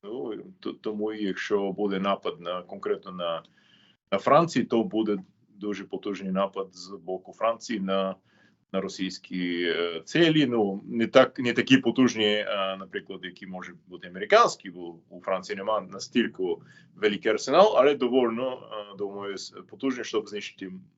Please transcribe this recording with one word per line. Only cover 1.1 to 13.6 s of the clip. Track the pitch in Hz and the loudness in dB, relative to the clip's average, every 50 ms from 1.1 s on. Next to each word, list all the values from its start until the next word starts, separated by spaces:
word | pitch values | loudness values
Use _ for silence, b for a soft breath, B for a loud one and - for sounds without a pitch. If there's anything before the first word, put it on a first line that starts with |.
| 110 | -2
якщо | 107 104 95 92 - - - 107 101 98 98 | -2 -2 -2 -2 -4 -2 0 0 2 2 0
буде | 92 98 104 101 98 98 | -2 -2 0 0 0 0
напад | 98 98 98 95 - 92 - 80 | 2 0 0 0 -2 -6 -6 -6
на, | 85 85 90 90 | -6 -6 -6 -6
конкретно | 87 - - 98 - 104 101 - - 95 | -6 -10 -14 -8 -2 -2 -2 -2 -4 -12
на, | 90 90 87 85 82 80 - b b b b b b b b b b b _ _ | -8 -4 -2 -2 -2 -4 -6 b b b b b b b b b b b _ _
на | 98 | -2
Францію, | 98 - 123 135 151 170 165 - 127 113 | 0 4 6 6 6 6 4 0 -2 0
то | - - 113 110 | 2 2 0 0
буде | 95 98 107 110 104 104 95 92 _ _ _ _ _ | 2 0 0 0 0 0 -2 -4 _ _ _ _ _
дуже | 107 101 95 104 101 92 98 | _ -10 -8 -8 -8 -8 -8
потужний | 98 - 92 - 107 101 92 98 95 | -10 -10 -8 -6 -6 -8 -6 -6 -4
напад | 92 95 98 98 - 98 98 95 _ | -2 0 -2 -2 -2 -6 -8 -8 _
з | 90 90 92 | -20 -18 -16
боку | 101 101 82 87 92 92 - - - | -16 -16 -10 -10 -10 -10 -10 -16 -8
Франції | _ 110 113 113 - - - 117 101 | _ -2 -2 -2 -2 -6 -6 -4 -4
на, | 95 95 95 98 95 95 92 _ b b b b b b b b _ _ | -2 0 0 0 0 -2 -4 _ b b b b b b b b _ _
на | - 95 | -6 -4
російські, | 98 95 - - 95 92 92 - - - 92 90 90 90 87 85 87 | -4 -4 -6 -6 -6 -6 -6 -10 -12 -8 -4 -4 -2 -2 -2 0 0
е, | 85 78 80 85 87 85 - - | 0 0 0 -2 -2 -4 -8 -10
цілі. | - - 151 170 165 156 156 143 | -2 2 4 4 6 6 4 4
Ну, | 123 120 117 107 98 95 101 - | 4 2 2 0 0 0 -6 -8
не | - 120 117 113 | -6 -2 -2 -2
так, | 107 - 131 127 123 - - | 6 8 8 8 8 4 -2
не | 127 120 117 | -2 0 0
такі | 131 123 127 131 | 0 4 6 4
потужні, | 131 - 120 113 131 131 120 104 110 107 107 104 | 6 6 2 4 6 4 4 4 2 2 2 2
е, | 107 101 98 104 101 95 95 95 95 | 2 0 -2 -2 -2 -2 -2 -4 -6
наприклад, | 95 92 - 101 85 - 98 92 87 | -10 -10 -10 -10 -10 -10 -14 -12 -12
які | 90 87 - 101 | -14 -14 -14 -16
можуть | 95 92 92 | -12 -12 -12